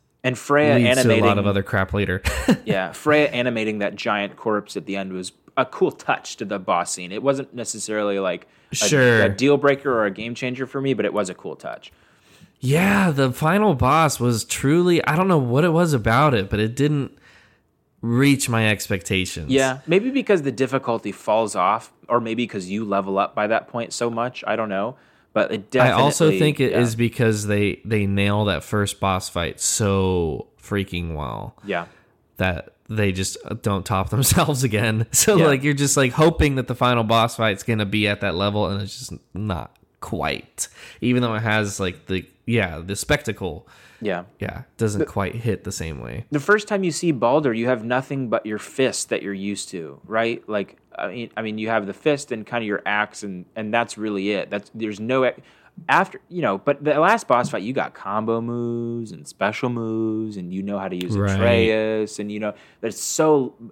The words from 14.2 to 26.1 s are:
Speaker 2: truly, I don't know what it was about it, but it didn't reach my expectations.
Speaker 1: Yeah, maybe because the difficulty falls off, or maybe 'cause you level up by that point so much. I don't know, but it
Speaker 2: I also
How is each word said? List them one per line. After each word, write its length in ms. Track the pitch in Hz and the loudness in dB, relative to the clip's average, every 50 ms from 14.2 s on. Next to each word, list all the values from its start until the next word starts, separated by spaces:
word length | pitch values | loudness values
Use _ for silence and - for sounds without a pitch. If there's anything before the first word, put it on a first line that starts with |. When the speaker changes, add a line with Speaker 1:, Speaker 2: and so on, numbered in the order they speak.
| 117 123 120 110 - | 0 2 2 0 -2
Speaker 2:
truly, 600 | - - - - 135 151 170 175 180 180 160 - | -4 -6 -2 2 2 4 4 4 4 4 2 2
I 80 | - 147 | 2 2
don't 140 | 156 185 196 | 2 4 4
know 100 | 180 156 | 4 4
what 240 | 131 120 117 135 165 | 4 2 2 4 4
it 60 | 180 | 4
was 240 | 156 165 175 165 147 | 4 4 4 4 2
about 420 | 123 104 113 113 123 131 123 123 | 2 2 4 4 6 6 4 4
it, 160 | 110 95 95 | 2 0 0
but 80 | - 104 | 0 0
it 160 | 107 110 117 | 0 0 0
didn't 420 | 135 143 147 151 147 131 - - _ _ - - - _ _ _ _ _ _ _ _ _ _ _ _ | 2 2 2 2 0 -2 -4 -8 _ _ -20 -20 -20 _ _ _ _ _ _ _ _ _ _ _ _
reach 480 | - 117 117 123 139 143 139 127 - - | -4 0 2 4 6 6 6 4 2 0
my 200 | 117 113 110 107 | 0 2 2 2
expectations. 840 | 107 98 - - 104 95 - - 107 92 92 92 - - 80 71 | 2 0 -2 -4 -4 -4 -2 -2 0 0 0 -2 -6 -8 -4 0
Speaker 1:
Yeah, 280 | 131 135 135 131 127 135 - | 2 2 2 2 0 -4 -2
maybe 240 | - 165 196 214 262 | 2 2 2 2 2
because 320 | 262 277 226 - 208 175 143 | -2 -2 0 2 2 2 2
the 100 | 139 123 | -2 -2
difficulty 600 | 101 131 123 131 135 - - 117 113 - 107 95 | -2 -2 0 -2 -2 -2 -2 -4 -4 -4 -6 -10
falls 440 | - - - 107 110 117 107 98 | -6 -2 0 2 2 2 0 0
off, 360 | 101 90 92 104 113 - - _ _ _ - | 0 2 2 2 0 -2 -10 _ _ _ 0
or 120 | 120 120 | 0 0
maybe 260 | 117 113 110 113 120 | 0 0 -2 -2 -4
'cause 200 | 104 - 104 92 | -4 -4 -8 -6
you 180 | 90 98 104 113 | -4 -4 -4 -4
level 340 | 104 98 98 98 98 98 95 | -2 -2 -2 0 0 0 0
up 160 | 98 - - | 0 0 -2
by 120 | - 107 | -2 0
that 220 | 107 110 113 - - | 0 0 0 -2 -4
point 240 | - 120 117 - - | -8 -8 -8 -6 -6
so 160 | - 120 120 | -4 -4 -4
much. 340 | 117 113 117 127 131 - - | -2 -2 -4 -4 -6 -8 -6
I 100 | 104 107 | -4 -2
don't 120 | 110 113 107 | -2 -2 -2
know, 280 | 98 95 101 117 135 - _ _ _ _ _ _ - | -2 -4 -4 -4 -6 -10 _ _ _ _ _ _ 0
but 180 | - - - - | 0 0 0 -2
it 240 | 107 95 - - | -6 -6 -2 2
Speaker 2:
I 140 | 131 123 131 | 4 4 6
also 360 | 104 101 131 147 | 6 6 4 4